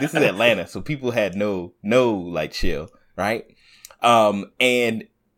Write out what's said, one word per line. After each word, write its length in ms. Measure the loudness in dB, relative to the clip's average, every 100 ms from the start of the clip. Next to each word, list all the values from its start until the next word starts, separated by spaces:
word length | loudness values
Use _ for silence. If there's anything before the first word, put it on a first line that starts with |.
this 140 | 0
is 80 | 0
Atlanta, 440 | 0 2 2 2 -2
so 160 | -10
people 300 | -8 -6 -4
had 220 | -2 -2
no, 380 | -2 -4 -4 -8 -10
no, 300 | 0 2 4
like, 400 | 0 -4 -6 -6
chill, 380 | -2 -2 -2 -8 _ _ -6
right? 300 | -4 -4 -8 _ _ _ -20 -2
Um, 500 | 4 6 4 0 -6 -2
and, 440 | 0 2 0 -4 -10 _ _